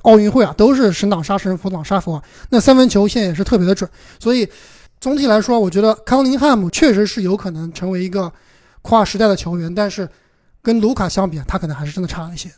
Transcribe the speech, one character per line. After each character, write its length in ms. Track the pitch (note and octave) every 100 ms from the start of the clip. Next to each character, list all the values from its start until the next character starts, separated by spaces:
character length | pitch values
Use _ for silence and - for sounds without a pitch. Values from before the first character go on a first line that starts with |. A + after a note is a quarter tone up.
奥 160 | A#3+ A3
运 140 | G#3
会 120 | B3+
啊， 80 | F#3+ D3
都 160 | A3+
是 180 | C4+ A3
神 160 | E3 G3+
挡 120 | F3
杀 140 | D#3 G3
神， 180 | F#3+ F3+
佛 140 | F#3+
挡 160 | F3+ D3+
杀 140 | G3
佛 160 | E3+ D3+
啊。 80 | - - -
那 100 | A#3+
三 160 | C#4 C4
分 140 | B3+
球 180 | G3+ G3+
现 140 | A#3+
在 60 | F#3
也 80 | D#3+
是 80 |
特 120 | G3 A3+
别 120 | C4+
的 80 | G3
准， 120 | F#3 - - -
所 140 | A3+
以 140 | B3 G#3 - - - - _
总 160 | C4 C4+
体 120 | C#4
来 120 | G#3+
说， 200 | G#3 A#3
我 100 | F#3+
觉 100 | F#3
得 140 | A3
康 320 | A3 - C4 C4
宁 140 | B3+
汉 180 | D4 A#3
姆 140 | F3
确 200 | - D#4
实 140 | G3+ G#3
是 160 | -
有 160 | F#3 G#3
可 140 | F#3+
能 200 | D#3+ E3
成 200 | D#3 F#3
为 120 | F3+
一 60 | F#3
个 220 | G3 F3 - _ _ _ _
跨 220 | - A3+
时 140 | G3 G3+
代 100 | A3
的 80 | F#3+
球 220 | E3+ F3
员， 160 | E3
但 160 | F3 G3+
是 180 | G#3 E3+ - _ _ _ _
跟 180 | A#3 A3+
卢 140 | G#3+
卡 160 | C4+ -
相 200 | - G3
比 100 | D#3
啊， 40 | B2+
他 100 | F#3+
可 80 | D#3+
能 100 | C#3
还 80 |
是 80 | D3
真 100 | E3
的 60 | F3+
差 200 | - E3
了 40 |
一 40 | E3+
些。 120 | F3